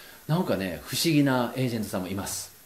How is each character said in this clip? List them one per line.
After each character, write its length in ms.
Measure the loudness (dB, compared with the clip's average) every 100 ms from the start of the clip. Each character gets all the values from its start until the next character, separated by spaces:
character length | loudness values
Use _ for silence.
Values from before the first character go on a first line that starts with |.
| -20 -12 -2
な 100 | 0
ん 60 |
か 120 | 2 0
ね、 240 | -2 -4
不 100 | -6
思 180 | -2 2
議 120 | 4
な 280 | 4 4 0 0
エ 100 | 0
ー 20 |
ジ 100 | 0
ェ 20 |
ン 20 |
ト 60 | -2
さ 100 | -4
ん 40 |
も 40 | -4
い 80 |
ま 140 | -4 -6
す。 260 | -6 -10 -16